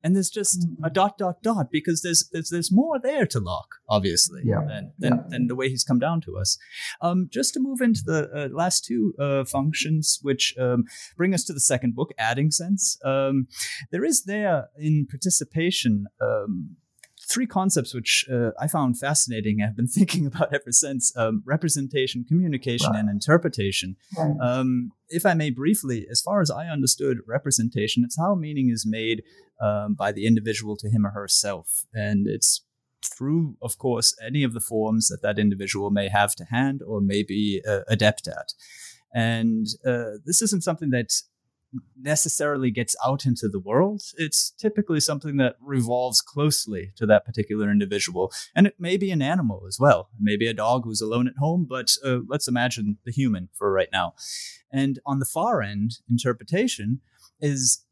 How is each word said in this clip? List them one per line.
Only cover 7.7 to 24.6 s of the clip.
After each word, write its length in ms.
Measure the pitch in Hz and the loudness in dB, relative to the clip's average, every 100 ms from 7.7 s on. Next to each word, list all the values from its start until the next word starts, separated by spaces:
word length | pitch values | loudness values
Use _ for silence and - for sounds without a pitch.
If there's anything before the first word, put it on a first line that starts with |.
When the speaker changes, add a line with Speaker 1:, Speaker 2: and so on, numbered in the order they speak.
| 254 | 2
Speaker 1:
into 200 | 247 226 - | 2 2 2
the, 240 | 160 147 | 0 -2
uh, 140 | 147 143 143 | -4 -6 -2
last 300 | 175 - - | 0 0 -2
two, 280 | 240 208 - | 0 0 0
uh, 240 | 143 139 | 0 0
functions, 760 | 131 139 139 151 156 156 151 - | 0 -2 -2 -2 0 0 0 0
which, 320 | 143 135 - - | 0 0 0 0
um, 280 | 127 123 117 - - - | 0 2 0 -4 -18 -2
bring 160 | 180 180 | 0 0
us 80 | |
to 100 | - | -2
the 60 | 147 | -2
second 360 | - 123 123 117 | 0 2 0 -2
book, 160 | 156 - | -6 -2
Adding 320 | 113 120 151 | -2 2 2
Sense. 480 | 151 170 196 - - 139 | 0 0 -2 -2 -2 -2
Um, 420 | 135 135 135 127 - - - 135 | 0 2 0 -2 -6 -8 -8 -8
there 140 | 170 285 | -2 0
is 180 | 294 | 0
there 460 | 185 208 208 156 - 147 | 0 -2 2 0 -2 -6
in 260 | 156 151 135 | 0 0 0
participation, 1040 | 139 185 - 135 160 170 190 123 104 101 _ | -4 0 0 -2 -2 0 0 0 0 -2 _
um, 560 | 113 110 104 92 78 - _ _ - _ - | -2 -2 -2 -6 -8 -14 _ _ -20 _ -6
three 180 | - 247 | -2 -2
concepts 480 | 196 190 - 123 | 0 0 0 -2
which, 320 | 123 113 - - | -6 0 0 0
uh, 180 | 123 117 - | 0 0 -2
I 80 | 156 | -2
found 300 | 165 135 120 | 0 0 0
fascinating, 640 | 139 151 - 110 107 107 | 0 0 0 0 0 0
I've 140 | 104 107 | 0 0
been 100 | 123 | -2
<laughs> 100 | - | 2
thinking 280 | 185 180 143 | 2 2 -2
about 280 | - 156 143 | 0 -2 -2
ever 160 | - | 0
since, 440 | - 147 135 - 123 | 0 0 -2 -2 0
um, 260 | 113 110 113 | 0 0 0
representation, 800 | 151 165 147 135 143 131 123 | 0 0 0 0 0 0 -2
communication, 680 | 120 160 180 135 131 120 139 | 0 2 2 0 -2 0 0
Speaker 3:
Right. 80 | 107 | 2
Speaker 1:
and 80 | 107 | 0
interpretation. 880 | 101 - 165 170 - 98 95 92 95 _ 175 | 0 4 4 4 -2 -2 -2 -4 -10 _ -4
Speaker 2:
Right. 140 | 156 147 | -2 0
Speaker 1:
Um, 500 | 123 127 | 0 0